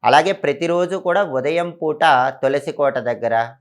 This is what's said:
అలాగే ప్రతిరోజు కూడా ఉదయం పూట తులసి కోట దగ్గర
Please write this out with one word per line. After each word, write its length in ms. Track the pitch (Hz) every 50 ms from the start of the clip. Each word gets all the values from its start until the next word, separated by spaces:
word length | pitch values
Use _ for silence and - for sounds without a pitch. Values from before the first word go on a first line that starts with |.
| -
అలాగే 300 | 113 127 147 160 185 196
ప్రతిరోజు 600 | 190 - 143 139 139 170 170 170 175 180 180 185 190
కూడా 240 | - 180 175 190 202 175
ఉదయం 400 | 135 131 127 143 160 170 175 175
పూట 320 | 165 - 165 156 151 151 - 160 143 127 127 135 135
తులసి 360 | - - 135 135 143 139 -
కోట 260 | 147 - 147 139 120 131
దగ్గర 360 | 113 120 120 101 113 117 113 113 117 117 120 _